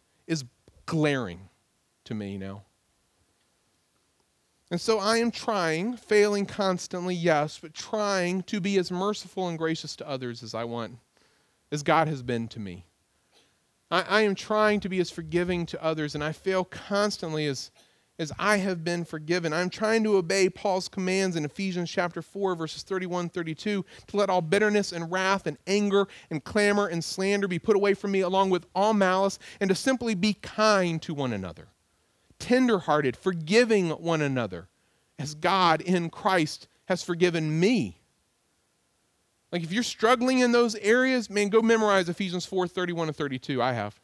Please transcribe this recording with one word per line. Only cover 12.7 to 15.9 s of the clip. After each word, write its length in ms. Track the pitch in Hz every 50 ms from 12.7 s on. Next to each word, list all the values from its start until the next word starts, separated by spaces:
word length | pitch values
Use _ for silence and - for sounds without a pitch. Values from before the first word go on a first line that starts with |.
| 87 90 85 _ _ _ _ _ _ _ _ _ _ _ _ _ _ _ _ _ _ _ _ -
I, 100 | 165 180
I 200 | 175 - 190 214
am 120 | 220 208 190
trying 460 | - - - 214 214 214 214 208 202
to 100 | - 190
be 100 | 185 185
as 120 | 175 -
forgiving 560 | - - 165 156 156 175 180 175 180 175 170
to 160 | - - - 165
others, 320 | 160